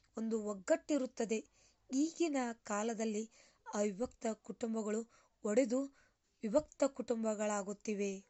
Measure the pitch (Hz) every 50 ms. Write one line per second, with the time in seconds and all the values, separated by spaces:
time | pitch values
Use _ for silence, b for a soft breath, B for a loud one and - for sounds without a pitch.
0 | b b _ - 220 226 220 226 208 208 208 196 185 - 311 330 - - 311 285
1 | 254 254 - - 233 190 220 214 - b b b b b b b _ - 254 262
2 | 294 320 320 - 339 339 285 269 247 233 233 233 _ - 214 202 214 233 233 196
3 | 220 226 214 208 226 220 b b b b b b b - - 208 208 214 196 180
4 | 240 247 - - - 233 220 - - - 202 - - 226 220 220 214 208 208 220
5 | 233 b b b b b b _ - 214 208 220 277 220 233 262 277 277 b b
6 | b b b b _ _ _ _ - 220 196 294 302 - - - 294 269 277 -
7 | 233 - 247 226 220 220 214 202 214 214 208 208 202 190 208 202 - - 214 196
8 | 202 202 196 190 196 _